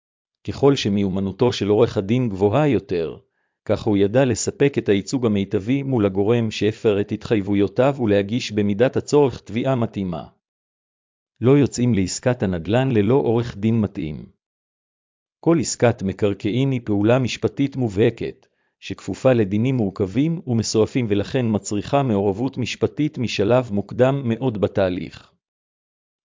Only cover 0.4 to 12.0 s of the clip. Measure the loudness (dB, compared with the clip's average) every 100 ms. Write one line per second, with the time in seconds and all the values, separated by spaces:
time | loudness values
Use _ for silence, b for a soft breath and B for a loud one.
0.4 | -12 0 2 2 0 0 0 -2 -6 0
1.4 | 0 0 0 4 4 2 -2 0 0 0
2.4 | 0 2 2 0 -2 -4 -4 -8 _ _
3.4 | _ _ -4 -2 0 2 4 2 2 0
4.4 | -4 0 0 0 0 0 0 -2 0 0
5.4 | 0 -4 -2 -2 0 0 0 0 0 0
6.4 | 0 -2 -2 0 0 0 -2 -6 -2 -2
7.4 | 0 0 0 2 0 2 0 2 0 -4
8.4 | -4 -2 -2 2 2 0 0 2 2 0
9.4 | -8 -6 -2 -2 -2 -4 -6 -6 -10 _
10.4 | _ _ _ _ _ _ _ _ _ _
11.4 | 4 4 4 2 0 2